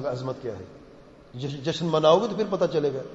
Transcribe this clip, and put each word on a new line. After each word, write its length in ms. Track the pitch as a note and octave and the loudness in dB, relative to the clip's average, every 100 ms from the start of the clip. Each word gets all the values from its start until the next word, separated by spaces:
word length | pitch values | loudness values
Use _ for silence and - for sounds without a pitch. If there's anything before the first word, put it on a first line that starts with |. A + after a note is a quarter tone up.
عظمت 300 | C3+ B2+ C3 B2+ | -4 -4 -6 -6
کیا 100 | B2 | -8
ہے؟ 120 | G2 F#2 - - - - - - | -10 -12 -18 -20 -20 -20 -20 -18
جش-، 300 | B2 C#3 C#3+ | -10 -8 -6
جشن 220 | C3 D#3 E3+ | -4 -2 0
مناؤ 320 | D#3 D#3 F3 | 4 6 6
گے 80 | A3+ | 4
تو 60 | F#3+ | -2
پھر 80 | G#3 | -2
پتا 160 | F#3+ F3+ | 0 0
چلے 280 | D#3+ C#3+ | 2 0
گا۔" 60 | C3 B2 | -2 -8